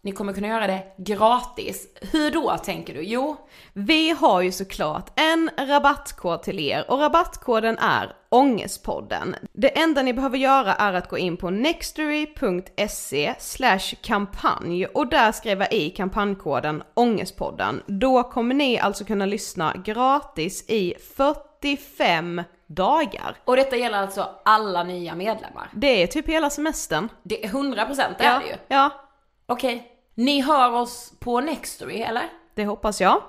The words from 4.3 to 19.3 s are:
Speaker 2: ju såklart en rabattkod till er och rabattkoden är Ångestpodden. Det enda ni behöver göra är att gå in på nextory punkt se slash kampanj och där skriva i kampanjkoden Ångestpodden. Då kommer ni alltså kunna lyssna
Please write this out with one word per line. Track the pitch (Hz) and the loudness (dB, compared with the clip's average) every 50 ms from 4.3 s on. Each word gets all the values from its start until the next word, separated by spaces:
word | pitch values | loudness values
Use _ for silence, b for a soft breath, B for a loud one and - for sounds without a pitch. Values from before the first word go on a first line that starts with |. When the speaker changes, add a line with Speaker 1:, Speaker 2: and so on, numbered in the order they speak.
| 208 180 | 4 4
Speaker 2:
ju | 180 180 | 2 0
såklart | 185 - 196 190 - - 180 151 156 165 185 - - - | -2 -4 -8 -10 -6 -4 -4 -2 -4 -6 -8 -6 0 2
en | 302 320 320 330 330 311 - | 2 4 4 2 0 -2 -2
rabattkod | - 277 262 285 294 285 277 285 277 - - - - - 180 170 156 - | -6 -2 2 2 4 6 4 2 2 -4 -14 -16 -8 -4 -4 -4 -4 -4
till | - 190 196 | -6 -6 -4
er | 151 139 - 151 - - | -2 -2 -2 -2 0 0
och | 240 269 | 0 2
rabattkoden | 302 294 - 330 359 349 - - - - 240 220 220 226 226 | 2 4 4 4 2 2 -4 -10 -2 0 0 2 2 0 0
är | - - 208 147 113 95 101 - _ _ _ | 2 2 2 2 0 -2 -4 -10 _ _ _
Ångestpodden. | - 240 269 285 240 196 - - - - _ - 85 73 - - - 82 73 - - - - - _ | 4 6 6 6 4 2 -2 -6 -10 -10 _ -6 -6 -6 -6 -6 -6 -4 -4 -4 -6 -8 -12 -14 _
Det | - 214 277 - - | 2 2 2 4 4
enda | 320 320 311 277 | 2 2 2 2
ni | 262 262 247 | 0 0 0
behöver | 247 262 277 233 | 0 -2 -2 0
göra | 262 262 262 269 269 247 190 - | 0 2 4 4 4 4 2 0
är | - 208 202 185 | 2 0 0 0
att | 180 175 - | -2 -4 -4
gå | - | -6
in | - 170 180 165 | -4 -2 -2 -4
på | 175 - 175 | -4 -4 -4
nextory | 185 202 247 311 330 330 - - - - 311 302 294 302 302 302 302 | -2 0 0 0 0 -2 -6 -12 -6 -4 -2 -2 0 -2 -2 -4 -6
punkt | - 285 214 180 175 185 - _ - 208 208 | -4 -2 -2 -2 -2 -6 -8 _ -4 -4 -4
se | - - - - - 143 147 - 254 - | -4 -12 -10 -6 -2 -2 -2 -2 -4 -8
slash | - - - - 262 247 190 190 - - - - | -10 -14 -8 0 2 2 4 2 0 -6 -10 -10
kampanj | - - 247 202 202 196 202 - - - - - - 165 175 180 190 | -6 -2 -2 -2 -2 -4 -8 -2 0 0 0 0 -4 -4 -4 -2 -4
och | - - - 302 | -2 -2 -2 -2
där | 240 320 302 233 214 | 2 4 4 4 4
skriva | 220 - - 233 196 190 208 | 2 0 -2 -2 0 0 0
i | - - 226 151 151 | 0 0 0 -2 -2
kampanjkoden | - - 196 190 190 220 202 208 196 196 - 156 135 127 143 151 156 151 - _ _ | -4 -4 -6 -4 -2 -2 -2 -2 -2 -4 -4 -2 -2 -2 -2 -2 -6 -6 -8 _ _
Ångestpodden. | - 240 240 226 - - - - - 135 - - - 92 101 113 - - | 2 2 4 2 0 -2 -6 -8 -8 -8 -8 -4 -2 -2 -2 -2 -4 -6
Då | - 202 190 226 269 262 247 240 | -6 -2 0 2 4 4 4 4
kommer | 247 - 254 233 240 262 | 2 -2 -2 0 2 2
ni | 277 294 262 240 - | 2 2 2 2 2
alltså | - 202 190 - 214 | 0 0 -2 -2 -6
kunna | - 220 202 196 | -4 -2 0 0
lyssna | 196 | 0